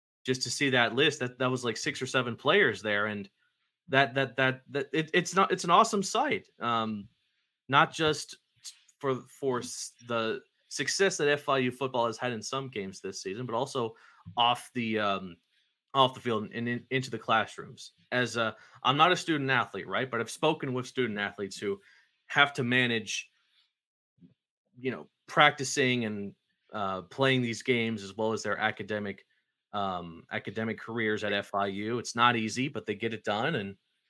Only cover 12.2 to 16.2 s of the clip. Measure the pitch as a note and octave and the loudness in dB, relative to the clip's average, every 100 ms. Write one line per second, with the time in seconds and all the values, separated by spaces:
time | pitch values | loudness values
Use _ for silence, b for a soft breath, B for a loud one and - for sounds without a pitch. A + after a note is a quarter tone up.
12.2 | B2+ A#2 G#2 C3+ C3+ A#2+ F#2+ F#2 F#2+ F#2+ | -4 -4 -6 -6 -6 -8 -8 -8 -10 -8
13.2 | F#2+ G2+ B2 A#2 C3 - A#2 - b b | -8 -8 -4 -4 -2 -2 -4 -6 b b
14.2 | b - A#2+ B2 - B2+ A2+ G#2+ G#2 F#2+ | b 0 2 2 -4 -6 -2 0 0 -2
15.2 | F#2 E2+ _ _ _ _ _ C3+ C#3+ C3 | -6 -16 _ _ _ _ _ 4 4 4